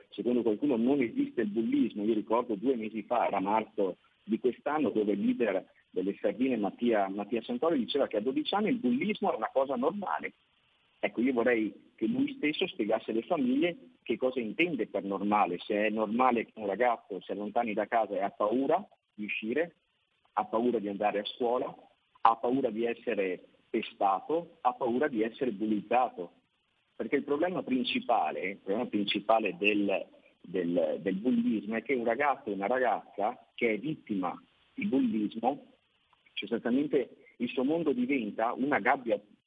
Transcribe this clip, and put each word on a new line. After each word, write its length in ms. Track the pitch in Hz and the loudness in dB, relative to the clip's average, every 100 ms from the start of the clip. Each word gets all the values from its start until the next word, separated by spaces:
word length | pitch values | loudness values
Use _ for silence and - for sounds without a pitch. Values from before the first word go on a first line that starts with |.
| - | -16
secondo 320 | - 113 123 | -4 0 2
qualcuno 340 | 113 104 147 113 | 2 0 2 2
non 260 | 120 143 | 4 2
esiste 400 | 113 127 143 - | 0 0 -2 0
il 60 | 104 | -2
bullismo, 560 | 110 117 143 113 101 | 0 2 2 2 0
io 100 | 104 | 0
ricordo 420 | 107 92 113 120 98 | 0 2 0 0 -2
due 200 | 127 120 | 0 0
mesi 280 | 107 110 | -2 -6
fa, 220 | - 120 92 | -2 0 2
era 140 | 98 | 0
marzo 580 | 98 110 107 - 95 - _ _ | 2 0 0 -2 -2 -4 _ _
di 180 | - 110 | -4 0
quest'anno, 500 | 123 - 143 156 117 | 0 -2 -4 0 0
dove 240 | 107 104 | 0 0
il 120 | 101 113 | 2 0
leader 400 | 240 107 95 - _ _ | 2 0 0 -4 _ _
delle 260 | 95 95 - | -4 -4 -2
Sardine 380 | 107 98 135 113 | -2 0 0 0
Mattia, 500 | 98 - 120 104 98 | -2 0 2 2 2
Mattia 320 | 98 101 120 | -2 -4 -4
Santoro 320 | - 123 165 147 | -4 -2 0 2
diceva 320 | 110 139 117 | 0 0 0
che 100 | 107 | 0
a 40 | |
dodici 340 | 127 147 - 202 | -2 -2 0 0
anni 140 | 214 | 0
il 100 | 117 | 0
bullismo 480 | 123 127 196 202 - | 2 2 0 0 -2
era 100 | - | 0
una 140 | 110 | 0
cosa 240 | 131 139 123 | 0 0 2
normale. 580 | 147 185 98 76 - - _ _ _ _ _ - | 0 -2 -4 -4 -6 -14 _ _ _ _ _ -6
Ecco, 220 | 101 - | -4 0
io 120 | 131 | 2
vorrei 580 | 120 123 117 104 - - - | 4 4 4 0 -6 -14 -4
che 100 | 110 | -2
lui 280 | 127 147 - | 0 0 0
stesso 280 | 151 151 190 | -2 -2 -4
spiegasse 440 | - 107 110 - | -2 0 0 0
alle 120 | 113 | -2
famiglie 540 | - 165 123 135 170 170 - _ | 0 0 2 2 2 -2 -14 _
che 140 | - 113 | -4 0
cosa 220 | 127 127 | 0 0
intende 480 | 110 101 175 123 104 | -4 0 0 0 -2
per 160 | 101 | -4
normale, 560 | 98 98 104 107 87 87 | -2 -2 2 4 2 0
se 280 | - 104 107 | -2 0 2
è 20 | |
normale 560 | 110 107 117 127 120 - | 0 0 4 4 2 -2
che 80 | 110 | -6
un 100 | 101 | -4
ragazzo 540 | 98 120 113 - 92 | 0 0 0 -6 -10
si 100 | - | -8
allontani 420 | 98 104 120 117 | -6 -2 -2 -2
da 140 | 104 101 | -2 0
casa 260 | 117 104 | 0 0
e 80 | 95 | -2
ha 80 | 98 | -4
paura 540 | - 107 123 139 180 208 _ _ | -2 0 0 2 0 -2 _ _
di 120 | - 104 | -10 -8
uscire, 500 | - 110 139 170 _ _ _ _ _ _ - | -6 -4 -2 -4 _ _ _ _ _ _ -4
ha 100 | - | -2
paura 340 | 113 123 113 | 0 2 0
di 80 | 101 | -2
andare 320 | 101 104 101 | 0 0 0
a 60 | - | -4
scuola, 460 | - 120 127 - - - _ _ _ | -4 -2 0 -4 -10 -20 _ _ _
ha 140 | 113 113 | 4 4
paura 340 | 120 135 123 | 2 2 0
di 140 | 107 117 | 0 -2
essere 580 | 117 123 104 95 90 - _ _ | -2 -4 -2 -2 -2 -10 _ _
pestato, 880 | 113 - - 98 95 - 165 170 - | -4 -4 0 2 2 0 -4 -4 -2
ha 120 | 127 | -2
paura 340 | - 123 127 151 | 0 0 0 0
di 140 | 110 | 0
essere 300 | 113 - 127 | -2 -2 -4
bullizzato. 800 | 98 107 104 - 120 123 - 85 _ _ _ _ _ _ - | -2 -2 -2 2 2 2 -2 -12 _ _ _ _ _ _ -10
Perché 220 | 113 143 | -2 -2
il 60 | |
problema 380 | 139 143 180 151 | 0 0 0 -2
principale, 880 | - 127 - 127 - 107 78 73 92 | -2 0 0 -2 0 0 0 -2 -6
il 80 | 101 | -6
problema 300 | 98 107 117 | -4 -4 -2
principale 680 | 104 98 104 101 113 104 87 | -2 -2 -2 2 2 2 0
del, 500 | 104 104 98 92 - - _ _ | 0 2 2 0 -4 -18 _ _
del, 560 | - 90 85 87 78 67 | -8 -4 0 0 0 -2
del 140 | 95 95 | -2 -2
bullismo 580 | 123 117 120 107 101 113 | 0 2 2 0 -2 -4
è 80 | |
che 100 | 123 | -2
un 120 | 127 117 | 0 0
ragazzo 440 | 117 147 131 107 | 0 0 0 -4
e 40 | |
una 120 | 98 101 | -2 0
ragazza 720 | 131 120 87 - - 107 123 _ | 2 2 0 -4 -4 -4 -4 _
che 200 | - 117 | -2 0
è 40 | 104 | 0
vittima 580 | 135 - - 98 87 - - _ _ | -4 -8 -4 -2 -2 -6 -16 _ _
di 120 | - 202 | -6 0
bullismo, 840 | 135 127 - - 117 - 147 - _ _ _ _ _ _ | 2 2 0 -2 -2 -2 -2 -10 _ _ _ _ _ _
sostanzialmente 1000 | - 104 113 120 131 151 143 117 - - - | -10 -4 -2 0 0 2 0 0 -8 -16 -6
il 120 | 120 | -4
suo 140 | 135 | 0
mondo 300 | 135 170 151 | 0 2 0
diventa 600 | 123 123 139 104 104 117 | 0 0 0 -2 -2 -2
una 260 | - 139 117 | 0 0 2
gabbia 420 | 110 139 117 101 - _ | 2 0 0 -2 -4 _